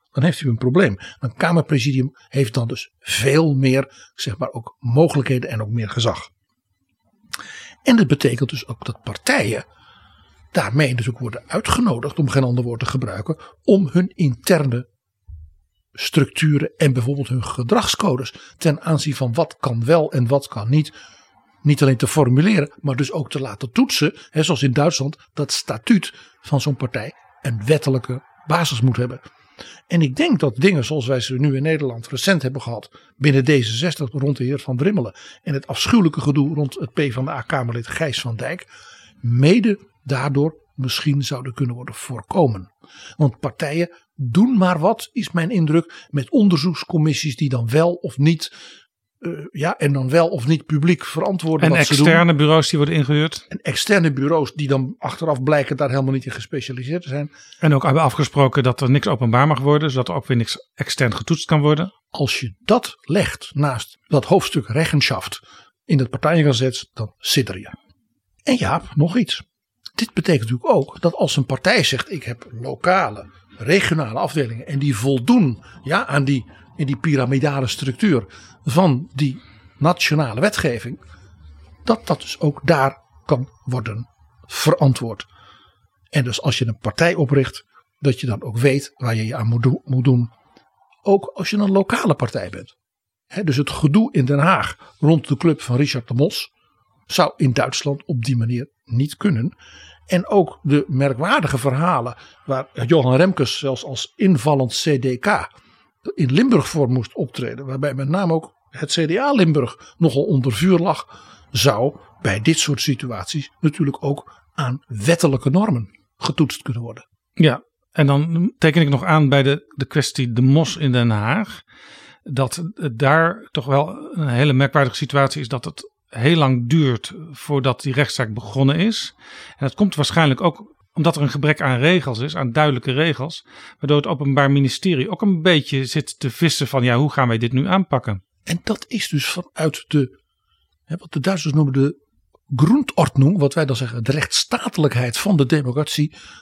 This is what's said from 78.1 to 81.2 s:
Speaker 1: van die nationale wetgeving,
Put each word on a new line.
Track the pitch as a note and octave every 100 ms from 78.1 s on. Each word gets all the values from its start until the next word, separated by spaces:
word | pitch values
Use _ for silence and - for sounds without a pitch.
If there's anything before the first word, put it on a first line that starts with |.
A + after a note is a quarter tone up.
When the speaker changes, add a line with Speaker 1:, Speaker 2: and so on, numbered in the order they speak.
| B2+ - - - _ -
Speaker 1:
van | C#3 F#3 B2+ E3
die | B2+ D3 C#3 - - _ -
nationale | D3+ F3+ - D3+ C3+ A2
wetgeving, | D#3 - D3+ A#2 A#2+ - - -